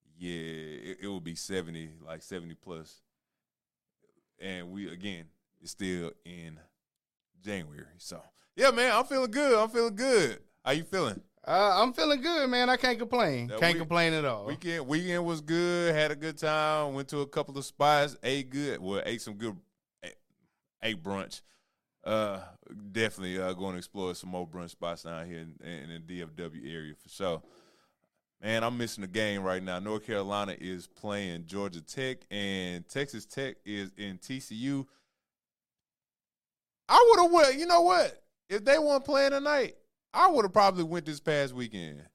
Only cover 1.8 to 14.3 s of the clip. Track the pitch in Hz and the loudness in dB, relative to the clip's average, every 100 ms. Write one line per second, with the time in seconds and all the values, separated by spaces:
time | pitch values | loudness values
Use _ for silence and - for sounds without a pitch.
1.8 | 80 80 78 80 - 95 85 80 - 82 | -14 -18 -16 -16 -12 -12 -12 -18 -14 -14
2.8 | 80 - _ _ _ _ _ _ _ _ | -14 -20 _ _ _ _ _ _ _ _
3.8 | _ _ _ _ _ _ 95 92 87 95 | _ _ _ _ _ _ -12 -12 -10 -10
4.8 | 98 87 101 90 82 _ _ _ 85 - | -10 -10 -10 -12 -14 _ _ _ -18 -8
5.8 | 95 90 85 - - 87 82 78 _ _ | -4 -4 -6 -10 -20 -18 -18 -20 _ _
6.8 | _ _ _ _ _ 87 95 101 78 73 | _ _ _ _ _ _ -8 -8 -8 -16
7.8 | 73 - - 85 - _ _ - 269 233 | -20 -20 -16 -16 -18 _ _ 2 2 4
8.8 | 254 220 262 269 254 220 294 226 220 233 | 4 2 2 -2 -2 0 4 4 4 0
9.8 | 233 196 262 240 147 101 - _ - 147 | -2 0 4 4 4 -2 -14 _ -2 -2
10.8 | 165 190 143 98 - _ - 170 208 185 | 0 -2 -2 -4 -12 _ 0 2 4 4
11.8 | 233 247 311 285 269 339 269 247 247 254 | 4 2 2 2 2 0 2 2 4 4
12.8 | 254 240 226 247 202 131 120 107 170 170 | 2 0 0 2 2 0 -4 0 2 2
13.8 | 160 170 165 160 143 | 0 2 2 2 0